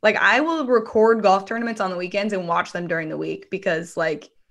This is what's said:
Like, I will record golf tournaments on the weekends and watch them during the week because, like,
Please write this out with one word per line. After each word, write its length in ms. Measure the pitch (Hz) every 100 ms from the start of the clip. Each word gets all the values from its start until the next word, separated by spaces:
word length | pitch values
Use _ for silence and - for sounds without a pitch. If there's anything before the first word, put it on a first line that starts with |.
Like, 140 | 214 -
I 240 | - 233
will 260 | 311 320 254
record 560 | 240 220 220 220 226
golf 220 | 202 196
tournaments 360 | 196 226 233 220
on 100 | 190
the 60 | 180
weekends 360 | 180 196 208
and 160 | 196 170
watch 240 | 170 175
them 160 | 175 175
during 200 | 165 156
the 80 | 151
week 320 | 156 160 -
because, 460 | 190 196 165 170 -
like, 320 | 160 151 - _ _